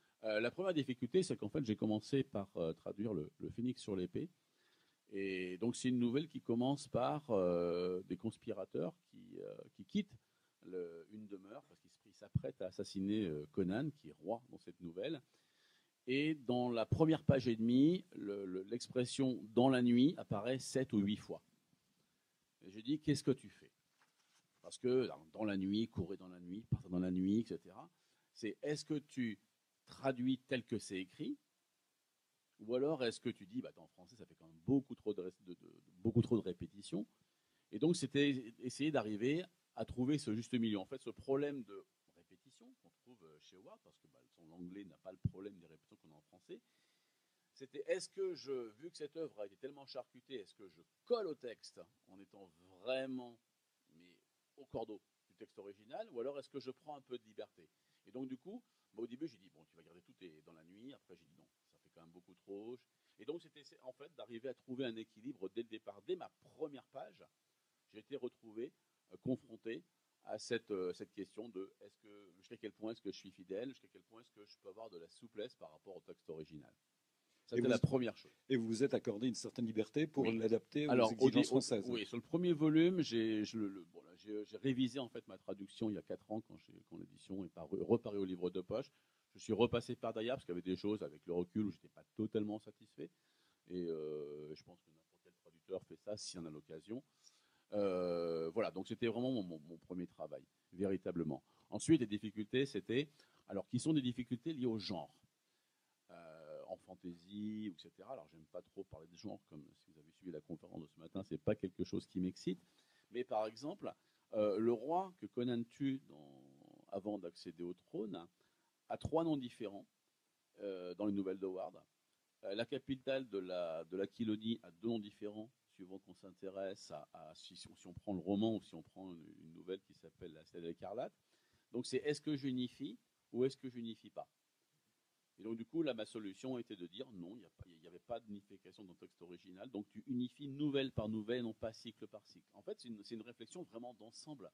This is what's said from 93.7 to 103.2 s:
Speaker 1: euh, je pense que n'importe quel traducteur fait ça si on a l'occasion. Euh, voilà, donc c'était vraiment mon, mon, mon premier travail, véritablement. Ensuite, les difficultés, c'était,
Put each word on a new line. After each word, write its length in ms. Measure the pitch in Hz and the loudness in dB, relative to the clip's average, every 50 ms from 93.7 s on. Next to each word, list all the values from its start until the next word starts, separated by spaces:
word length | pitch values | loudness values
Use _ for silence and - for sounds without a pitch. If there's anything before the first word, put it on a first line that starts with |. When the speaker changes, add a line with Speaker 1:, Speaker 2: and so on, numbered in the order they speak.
| 90 90 87 85 | -4 -4 -2 -2
Speaker 1:
euh, 680 | 80 78 76 76 76 76 73 73 73 76 76 76 78 | -2 -2 -4 -4 -4 -4 -6 -6 -8 -10 -10 -10 -12
je 100 | 76 - | -14 -14
pense 160 | - 87 78 | -20 -20 -20
que 100 | _ 82 | _ _
n'importe 280 | 76 80 _ _ _ _ _ | -20 _ _ _ _ _ _
quel 120 | 90 90 | -20 _
traducteur 500 | _ _ 85 82 82 _ - 95 90 - | _ _ -20 _ _ _ -6 -6 -6 -6
fait 120 | - 85 | -8 -18
ça 200 | - - 104 107 | -14 -8 -8 -6
si 220 | 101 - - - 92 | -6 -6 -8 -8 -8
on 80 | 82 | -8
a 40 | 80 | -8
l'occasion. 540 | 78 76 76 - 80 78 80 101 113 131 - _ _ _ _ - _ _ _ _ _ _ _ - 104 | -10 -12 -12 -12 -14 -12 -8 -8 -8 -8 -8 _ _ _ _ -20 _ _ _ _ _ _ _ -4 0
Euh, 760 | 104 101 98 90 90 90 87 85 85 85 85 82 80 82 82 | 2 4 4 4 4 4 2 2 2 2 2 0 0 0 0
voilà, 200 | 82 113 104 85 | 0 2 0 0
donc 160 | 80 92 95 | 0 -4 -6
c'était 220 | - 117 - 123 117 | -6 -4 0 0 0
vraiment 240 | 104 120 123 131 131 | 2 2 0 0 0
mon, 100 | 113 95 | 0 -2
mon, 160 | 90 82 78 | -4 -6 -10
mon 180 | 73 82 85 82 | -10 -14 -16 -16
premier 280 | _ - 90 90 87 | _ -8 -4 -4 -4
travail, 380 | - - - 82 73 69 67 71 _ _ _ _ _ - | -6 -6 -8 -8 -8 -8 -10 -14 _ _ _ _ _ -4
véritablement. 720 | 87 101 95 98 90 - 98 87 85 82 78 69 62 _ _ _ _ _ - | 0 2 2 2 2 0 -2 0 0 0 0 -2 -4 _ _ _ _ _ -8
Ensuite, 320 | - 107 - - 160 147 | -6 -2 6 6 6 6
les 60 | 123 | 6
difficultés, 580 | 101 104 101 - 107 - 107 107 - - 127 139 | 2 -2 -2 -4 -4 -6 -6 -6 0 2 0 0
c'était, 460 | 135 - 101 - - 113 131 151 156 _ _ | 2 0 -4 -2 2 2 2 2 0 _ _